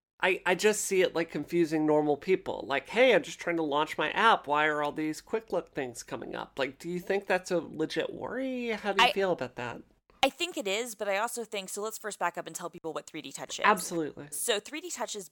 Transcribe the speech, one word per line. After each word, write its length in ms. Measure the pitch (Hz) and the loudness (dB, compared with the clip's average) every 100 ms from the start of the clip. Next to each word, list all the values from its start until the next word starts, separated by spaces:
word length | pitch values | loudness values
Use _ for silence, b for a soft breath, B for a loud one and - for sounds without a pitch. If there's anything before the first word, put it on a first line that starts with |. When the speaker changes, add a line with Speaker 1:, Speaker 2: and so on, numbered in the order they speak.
| _ - | _ 0
Speaker 1:
I, 200 | 180 190 180 | 0 2 2
I 80 | |
just 300 | 180 214 208 | 4 4 4
see 180 | - 190 | 2 4
it, 100 | 185 160 | 4 2
like, 120 | 170 | -2
confusing 520 | 165 147 170 160 160 151 | -4 0 2 4 4 6
normal 300 | 151 151 143 | 6 4 2
people. 480 | - 180 - 92 104 | 2 2 0 -6 -2
Like, 200 | 135 - | -2 0
"Hey, 260 | 214 254 | 4 6
I'm 80 | 190 | 6
just 180 | - - | 2 -8
trying 160 | - 170 | -4 -2
to 80 | |
launch 340 | 156 143 156 - | 0 0 0 0
my 140 | 156 | -2
app. 340 | - 226 - - | 4 4 4 2
Why 200 | 147 151 | 2 4
are 140 | 151 | 2
all 120 | 147 | 0
these 280 | 143 156 151 | -2 -4 -4
quick 300 | - 147 151 | -4 -6 -2
look 240 | 180 - | -4 -2
things 300 | - 127 117 | -6 -6 -8
coming 320 | - 131 - 117 | -10 -10 -8 -8
up?" 200 | 113 - | -8 -2
Like, 220 | 135 - | -4 -4
do 100 | 170 | -6
you 120 | 175 | -6
think 260 | 175 196 202 | 0 -2 2
that's 240 | 185 - | 0 2
a 80 | 175 | -2
legit 560 | - 151 156 160 - | -2 -4 -2 0 -2
worry? 540 | - - 233 262 254 240 | -4 -6 -4 -4 -4 -4
How 240 | 208 202 | -4 0
do 100 | 196 | 4
you 60 | 240 | 4
Speaker 2:
I 40 | |
Speaker 1:
feel 200 | 196 190 | 4 0
about 240 | 165 127 - | 0 -4 -8
that? 240 | 120 - - _ _ - | -8 -10 -16 _ _ 0
Speaker 2:
I 80 | 269 | 0
think 260 | - 339 320 | 0 -6 -4
it 120 | 202 | -4
is, 260 | 202 247 | -4 -4
but 140 | 202 202 | -6 -2
I 100 | 196 | 0
also 240 | 233 - | -2 -6
think, 260 | 220 208 190 | -8 -8 -8
so 140 | - | -8
let's 160 | 220 - | -8 -8
first 220 | 214 185 | -8 -2
back 180 | 175 175 | -4 -4
up 80 | 170 | -10
and 80 | |
tell 160 | 160 175 | -10 -10
people 220 | 175 160 | -10 -8
what 140 | 147 - | -10 -10
three 140 | 160 | -12
D 100 | 139 | -12
Touch 260 | - 143 - | -12 -10 0
is. 60 | |
Speaker 1:
Absolutely. 640 | 196 208 - 170 151 - 143 | 2 2 0 -4 -4 -8 -10
Speaker 2:
So 300 | - - 208 | -6 -2 -2
three 200 | - 302 | -4 -12
D 80 | 339 | -10
Touch 280 | 247 220 214 | -8 -8 -8
is 140 | 180 | -12